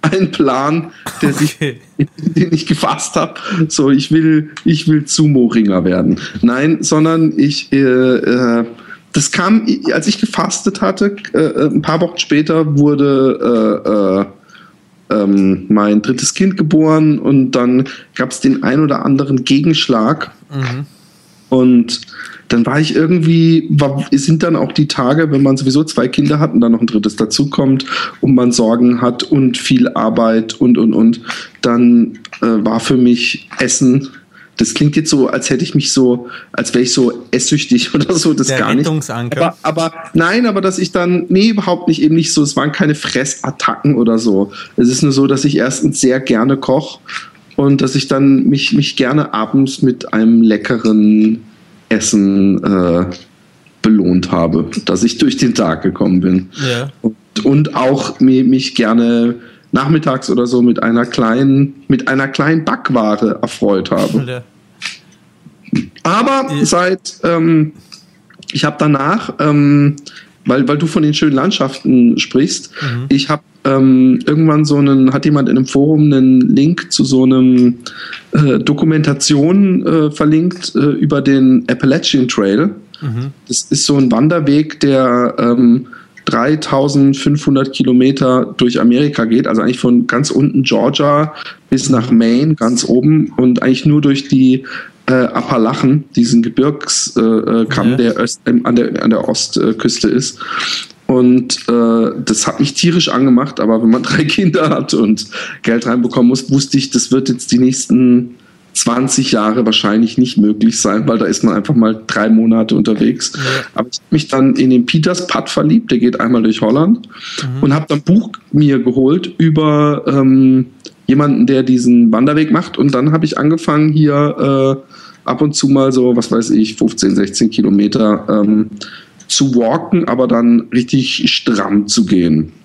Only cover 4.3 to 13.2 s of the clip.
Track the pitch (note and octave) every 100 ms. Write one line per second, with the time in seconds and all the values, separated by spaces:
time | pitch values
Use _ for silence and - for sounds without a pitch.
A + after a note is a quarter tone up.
4.3 | D#3 D3+ - - D#3+ D#3+ D#3 D3 - D3+
5.3 | C#3 A#2 A#2 G#2 F#2 F2 F#2 - F#2 -
6.3 | - A#2 B2+ D3+ D#3 - D#3 D#3 E3 D#3+
7.3 | - C#3+ C#3+ - C#3 C3+ B2+ B2+ B2 -
8.3 | B2 B2 A#2 A#2 - - - _ - C#3
9.3 | - F3+ A3 G#3+ - - - D#3+ - -
10.3 | - F3 - - F#3+ F#3+ F#3+ G3+ G3+ -
11.3 | - D#3 - D3 - D3+ D#3+ E3+ - -
12.3 | D3 D3+ D#3+ D#3 C#3+ D3 C#3+ C#3+ C3+